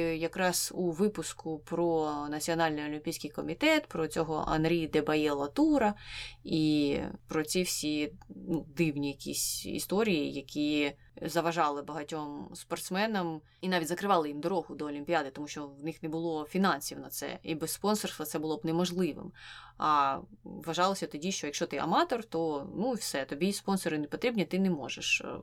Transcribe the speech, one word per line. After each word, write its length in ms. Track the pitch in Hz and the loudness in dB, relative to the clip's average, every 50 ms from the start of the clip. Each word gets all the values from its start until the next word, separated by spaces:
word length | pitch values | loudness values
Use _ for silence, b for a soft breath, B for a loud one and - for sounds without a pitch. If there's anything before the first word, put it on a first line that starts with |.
| 165 165 165 160 | 4 2 2 0
якраз 540 | 165 165 - 190 185 180 - - - - - | -2 -2 0 2 2 2 2 2 0 -2 -2
у 160 | - 185 175 | -2 0 0
випуску 680 | 160 151 202 208 208 - 160 - - - - 160 160 151 | 2 2 2 2 2 0 -6 -6 -8 -8 -6 -6 -6 -6
про 520 | - - 170 165 175 170 165 160 156 151 151 147 147 147 | -6 -2 0 2 4 4 4 4 2 2 0 -2 -4 -4
Національний 560 | 147 151 151 - 165 165 165 160 151 151 151 | -4 -2 0 0 2 4 4 4 2 0 -2
олімпійський 440 | 151 151 151 151 165 160 - - 147 | -4 -6 -4 -4 -4 -4 -4 -6 -8
комітет, 580 | - - 143 151 165 - 285 311 320 311 302 - | -8 -6 -6 -6 -2 2 4 4 4 4 2 0
про 200 | - 170 160 156 | -2 -2 -2 0
цього 380 | - 175 160 160 160 156 - - | 0 0 0 0 0 0 0 2
Анрі 400 | 160 156 156 160 170 170 160 147 | 2 4 4 4 4 2 2 2
де 140 | - 156 | 2 2
Бає 300 | 147 156 156 156 151 151 143 | 4 4 4 4 4 4 2
Латура 600 | 139 143 143 - 277 302 320 302 269 233 208 208 B B B B B B B B B - | 2 0 0 2 4 6 6 6 6 4 4 2 B B B B B B B B B -4
і 540 | - - 160 156 151 151 151 147 139 143 143 139 139 - - - - | 0 2 4 4 6 6 4 4 4 2 0 -2 -4 -8 -10 -8 -4
про 160 | - 160 151 | -2 -2 0
ці 200 | 156 - 185 180 | 0 2 0 0
всі, 500 | 180 - - - 151 151 151 151 151 - - - - | 0 0 -2 -2 -2 0 0 -2 -4 -6 -10 -18 -18
ну, 360 | - - - - - 143 139 - 139 | -16 -12 -6 -2 -2 -2 -2 -2 0
дивні 320 | 170 170 156 139 143 143 143 | 0 2 2 2 0 -2 -4
якісь 580 | 139 - - 143 139 - - - - - - | -4 -6 -8 -6 -4 -2 -2 -2 -4 -6 -6
історії, 680 | 92 - - - - 180 202 226 214 185 151 143 139 139 | -6 -6 -6 -4 -2 0 2 2 2 2 2 0 -2 -4
які 600 | 143 139 - - 147 147 151 151 147 147 143 143 b b b - - | -6 -10 -6 -4 -2 0 2 2 2 2 0 -2 b b b -14 -10
заважали 600 | - 165 147 170 156 170 160 175 160 147 143 143 | -8 -2 0 0 2 2 2 2 2 2 2 0
багатьом 680 | 143 - 151 156 147 - 165 156 151 147 147 147 - - 170 | -4 -6 -6 -8 -8 -6 -6 -6 -6 -6 -8 -10 -10 -12 -14
спортсменам 880 | - - - 165 160 - - 190 190 214 226 214 196 180 165 160 156 b b b b | -14 -10 -8 -6 -6 -4 -2 0 0 0 0 0 0 0 -2 -4 -6 b b b b
і 80 | - 185 | -2 0
навіть 180 | 185 180 160 151 | 2 2 2 0
закривали 400 | 175 170 196 202 196 170 156 147 | -2 0 2 4 4 4 4 2
їм 120 | 143 147 | 0 -2
дорогу 360 | 147 170 190 175 156 - 143 | -2 0 0 0 -2 -2 -6
до 100 | - 151 | -6 -6
Олімпіади, 440 | 147 143 147 143 170 170 156 143 135 | -6 -6 -6 -2 0 2 2 2 0
тому 160 | 135 143 147 143 | -4 -8 -10 -8
що 200 | - 156 147 139 | -8 -8 -10 -10
в 160 | 139 139 143 | -10 -8 -6
них 200 | 160 160 - - | -8 -6 -6 -6
не 60 | 160 | -4
було 360 | 156 165 165 170 160 151 151 | -4 -2 -2 -2 -2 -2 -4
фінансів 540 | 151 - 185 196 185 156 139 - - - 143 | -2 2 4 4 4 4 2 -2 -6 -8 -10
на 100 | 135 127 | -10 -10
це, 300 | - - 143 139 - - - | -8 -6 -6 -6 -6 -6 -4
і 120 | - 160 | -4 -2
без 160 | 151 160 156 | -2 -2 -4
спонсорства 540 | - - - 202 214 208 - 180 - - 156 | -2 0 2 2 2 2 0 -2 -4 -6 -6
це 140 | - - 160 | -4 -4 -2
було 180 | 151 156 151 147 | -2 -2 -2 -2
б 80 | - | 0
неможливим. 640 | 165 160 170 180 180 175 180 185 156 - - - - B B B B B B B B B - | 2 2 2 2 2 2 2 0 0 0 -4 -10 -12 B B B B B B B B B 0
А 420 | - 156 151 147 139 135 135 - - - - - - | 2 4 6 6 4 4 2 -2 -4 -10 -18 -18 -16
вважалося 640 | - - - - 165 160 170 180 190 196 190 175 151 | -14 -12 -8 -6 -4 0 2 2 2 2 0 -4 -6
тоді, 240 | - 147 151 190 | -6 -4 -4 -4
що 160 | - - - 147 | -4 -2 -4 -4
якщо 180 | 143 - 175 | -4 -2 -2
ти 120 | - - 139 | -2 -2 -2
аматор, 460 | 139 160 196 277 339 349 269 226 214 | 0 2 4 4 4 2 0 -2 -4
то, 460 | - - 165 165 160 151 139 143 - - | -4 -2 -2 0 0 0 -2 -4 -6 -4
ну, 160 | 160 208 262 | -2 0 0
все, 340 | 247 208 - - - 139 135 | 0 -2 -2 -4 -2 -4 -4
тобі 280 | - 151 139 170 196 202 | -4 -2 0 0 0 0
спонсори 460 | - - - 196 190 - 170 156 151 | 0 0 0 0 0 0 0 -2 -2
не 80 | 147 - | -2 -4
потрібні, 380 | - 156 - 247 247 214 170 | -2 0 0 2 2 2 0
ти 140 | - - 185 | 0 0 2
не 100 | 190 190 | 2 2
можеш, 520 | 175 143 123 - - - - - - - | 2 0 -2 -6 -6 -6 -2 0 0 0
е, 60 | - 131 127 - | -2 -4 -8 -8